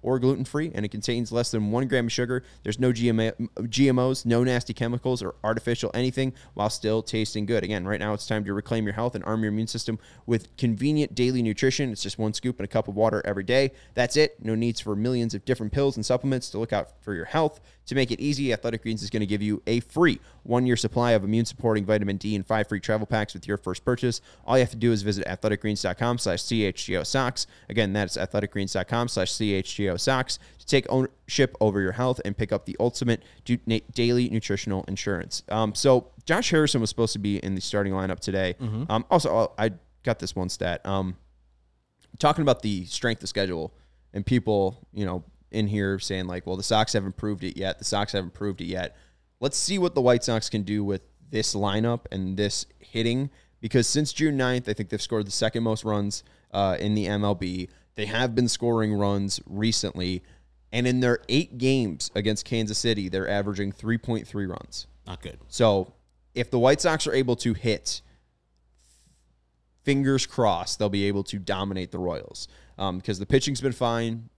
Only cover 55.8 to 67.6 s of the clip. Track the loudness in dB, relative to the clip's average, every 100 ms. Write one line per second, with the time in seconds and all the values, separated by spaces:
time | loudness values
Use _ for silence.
55.8 | -2 -2 -2 -6 -12 _ _ 0 0 2
56.8 | 0 0 0 0 0 0 -2 -6 -8 -12
57.8 | _ -8 -4 0 0 2 2 2 0 2
58.8 | 2 2 0 0 -2 -6 -8 -2 0 0
59.8 | -2 -4 -4 -4 -8 -20 _ _ -8 -2
60.8 | 2 2 2 2 2 0 0 -2 2 2
61.8 | 2 -2 -4 -2 0 -2 -2 -2 -2 0
62.8 | 0 0 0 -2 -2 -2 -2 -2 -4 -4
63.8 | -2 -2 0 -4 -4 -6 -6 -8 -12 -14
64.8 | -14 -16 -14 -12 -12 -16 -12 4 6 6
65.8 | 2 _ _ _ _ -4 0 4 6 6
66.8 | 4 2 2 2 2 0 0 0